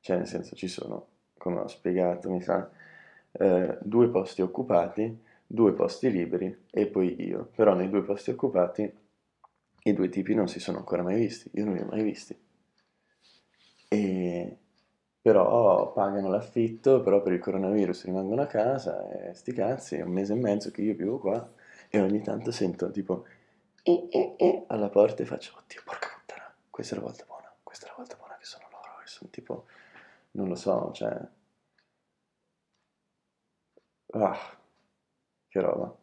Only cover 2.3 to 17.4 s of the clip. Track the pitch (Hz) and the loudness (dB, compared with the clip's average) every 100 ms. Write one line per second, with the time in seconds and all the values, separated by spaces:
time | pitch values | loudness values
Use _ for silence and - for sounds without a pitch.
2.3 | 92 90 90 - - - - - - _ | -4 0 -2 -2 -16 -20 -20 -20 -20 _
3.3 | - 95 90 90 - - 113 120 104 95 | 2 4 4 2 -4 2 6 6 4 0
4.3 | - 92 - - 87 82 - 113 113 _ | -2 -2 -2 2 2 2 -2 -4 -4 _
5.3 | _ _ 113 107 - - - 127 95 85 | _ _ 4 6 6 0 2 0 2 0
6.3 | 90 92 104 _ - 101 98 92 - 90 | -2 -4 -8 _ -2 0 2 0 0 -6
7.3 | - - - 107 92 92 101 92 101 - | -6 -6 4 4 6 2 0 0 -4 -4
8.3 | - - 90 87 - 104 - _ _ _ | -4 -2 2 0 0 -6 -8 _ _ _
9.3 | _ - _ _ _ - 95 92 95 92 | _ -20 _ _ _ 0 2 0 -2 0
10.3 | 110 92 - 92 87 - 87 90 104 113 | 0 0 -2 -6 -6 -4 -2 0 0 -2
11.3 | - - - 107 95 104 107 107 - - | -4 -8 -4 -2 -4 -4 -2 -2 -4 -14
12.3 | - _ _ _ _ _ _ _ _ _ | -18 _ _ _ _ _ _ _ _ _
13.3 | _ _ _ _ _ _ 104 101 92 90 | _ _ _ _ _ _ 0 0 0 -2
14.3 | 87 - - _ _ _ _ _ _ 117 | -2 -6 -12 _ _ _ _ _ _ 6
15.3 | 101 92 120 107 95 - - 98 101 98 | 8 8 6 6 6 2 0 0 0 0
16.3 | 98 - 120 113 113 135 131 98 101 101 | -2 -2 -2 -2 2 4 6 6 4 4
17.3 | 90 | 0